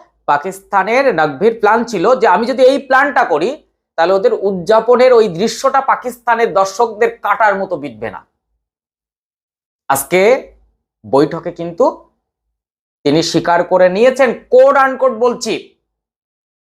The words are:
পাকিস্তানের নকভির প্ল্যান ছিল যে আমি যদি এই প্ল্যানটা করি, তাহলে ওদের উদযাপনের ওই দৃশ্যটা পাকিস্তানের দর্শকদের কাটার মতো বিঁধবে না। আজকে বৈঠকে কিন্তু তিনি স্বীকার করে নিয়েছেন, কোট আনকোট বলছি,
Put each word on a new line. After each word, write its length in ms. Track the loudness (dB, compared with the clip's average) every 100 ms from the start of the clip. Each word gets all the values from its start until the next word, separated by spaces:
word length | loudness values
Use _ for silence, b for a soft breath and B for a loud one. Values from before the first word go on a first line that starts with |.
| B _ -2
পাকিস্তানের 880 | -2 -4 -12 -4 -2 0 0 0
নকভির 460 | 0 -2 0 -2 2
প্ল্যান 240 | 0 0
ছিল 300 | -2 -2 0
যে 120 | 2 2
আমি 200 | 2 0
যদি 160 | 2
এই 160 | 2 2
প্ল্যানটা 460 | 0 0 2 0
করি, 380 | 0 -2 -2 -6 _ _ _ -2
তাহলে 160 | 0
ওদের 220 | 2 0
উদযাপনের 800 | 0 -4 -4 0 2 4 4 6
ওই 160 | 4 2
দৃশ্যটা 520 | -2 -6 -2 -2 0
পাকিস্তানের 760 | 0 -4 -4 -8 -4 -2 0
দর্শকদের 640 | 0 -2 -2 -2 0 -2 -2
কাটার 360 | -4 0 0 0
মতো 180 | -6 -8
বিঁধবে 340 | -10 -10 -12
না। 160 | -12 _ _ _ _ _ _ _ _ _ _ _ _ _ _ _ _ -4
আজকে 640 | -4 0 2 2 0 -4 _ _ _ _ _ -2
বৈঠকে 460 | 0 0 -4 -10
কিন্তু 580 | -10 -10 -2 -2 -4 _ _ _ _ _ _ _ _ _ _
তিনি 180 | -2 -2
স্বীকার 420 | -2 -4 -2 -2
করে 240 | 0 2 2
নিয়েছেন, 460 | 2 0 2 -2 -2 2
কোট 260 | 4 6 4
আনকোট 360 | 0 0 -4
বলছি, 640 | -2 -4 -4 -6 -8 -10 _ _ _ _ _ _ _ _ _